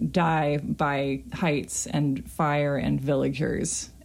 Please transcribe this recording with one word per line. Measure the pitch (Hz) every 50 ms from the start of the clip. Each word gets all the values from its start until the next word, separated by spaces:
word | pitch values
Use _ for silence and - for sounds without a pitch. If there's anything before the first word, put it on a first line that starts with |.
| - 156
die | - 185 170 165 160 156 156 147 147
by | 147 143 - - - 160 147 143 139 139 139 135 135 135 - -
heights | - 190 165 147 143 - - - - -
and | - - 147 147 143 135 131 120 -
fire | - - 165 147 147 147 147 143 139
and | 135 - 143 143 143
villagers, | 131 139 143 135 135 139 139 131 156 - - - - 156 - - - - - - -